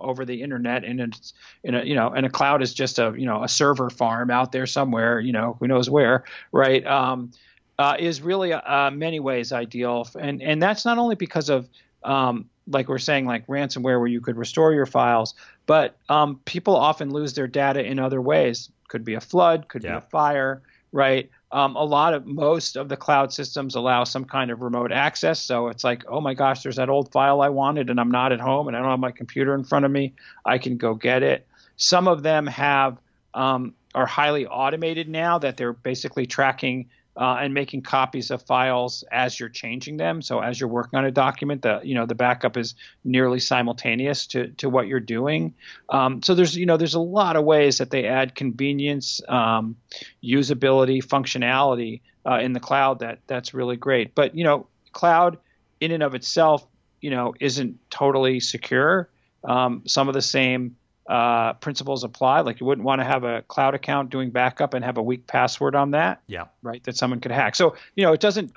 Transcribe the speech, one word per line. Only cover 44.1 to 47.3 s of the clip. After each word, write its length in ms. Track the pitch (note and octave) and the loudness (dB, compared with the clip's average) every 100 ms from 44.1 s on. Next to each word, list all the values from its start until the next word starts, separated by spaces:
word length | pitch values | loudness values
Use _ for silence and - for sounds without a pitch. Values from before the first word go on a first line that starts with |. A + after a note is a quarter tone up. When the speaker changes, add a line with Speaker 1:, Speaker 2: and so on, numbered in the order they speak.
| C#3 - | -4 -4
Speaker 1:
to, 200 | B2+ B2 - | -4 -4 -4
to 120 | C#3 | 0
what 200 | B2+ G2+ | 0 0
you're 100 | C3 | -4
doing. 560 | A2 A#2 C#3 D#3 E3 - - - - | -2 -2 0 0 -2 -8 -20 -20 -2
Um, 360 | C3+ C3 B2+ | 2 2 0
so 100 | - | 2
there's, 220 | F3+ E3+ E3+ | 4 4 2
you 100 | F3+ | 2
know, 100 | D#3+ | 2
there's 180 | D#3+ | 2
a 60 | E3 | 0
lot 360 | E3+ G3+ F#3 | 0 2 4